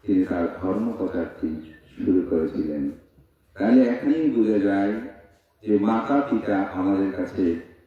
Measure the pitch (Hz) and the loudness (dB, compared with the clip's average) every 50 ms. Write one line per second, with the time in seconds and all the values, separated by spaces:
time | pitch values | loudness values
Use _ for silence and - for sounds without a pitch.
0 | _ - 95 92 92 90 90 85 85 - - - 90 92 95 104 113 117 107 - | _ 2 2 2 2 0 0 -2 -2 -4 -4 -4 -4 -2 -2 0 -2 -4 -4 -4
1 | 92 - - 87 85 - - - - 80 78 - - - - - _ - - - | -6 -4 -4 -4 -6 -6 -8 -8 -6 -6 -6 -8 -12 -16 -20 -20 _ -20 -10 -4
2 | - - 90 92 87 - - 80 78 - - - - 76 76 73 69 69 - - | 0 2 2 2 2 0 0 0 0 -2 -2 -4 -4 -4 -4 -4 -4 -6 -6 -10
3 | - _ _ _ _ _ _ _ _ _ _ 98 98 110 123 131 127 120 123 - | -20 _ _ _ _ _ _ _ _ _ _ -2 2 4 6 6 6 4 2 0
4 | 143 143 151 160 160 143 120 117 107 107 107 101 98 101 98 98 98 104 107 113 | 0 0 2 2 2 2 2 2 2 4 2 2 2 2 2 2 0 0 -2 -4
5 | 123 - - - - _ _ _ _ _ _ _ 107 107 104 98 101 110 113 113 | -6 -12 -16 -18 -20 _ _ _ _ _ _ _ -2 2 2 2 4 2 2 0
6 | - - 139 143 143 - 123 107 - - 101 95 98 - 90 92 92 95 98 95 | 0 2 0 0 2 0 -2 -2 0 0 -2 -2 -2 -2 -4 -2 0 0 2 2
7 | 98 98 95 98 90 90 - 98 92 85 82 85 - - - _ _ | 0 -2 -2 -4 -6 -6 -2 0 0 0 0 -2 -6 -16 -20 _ _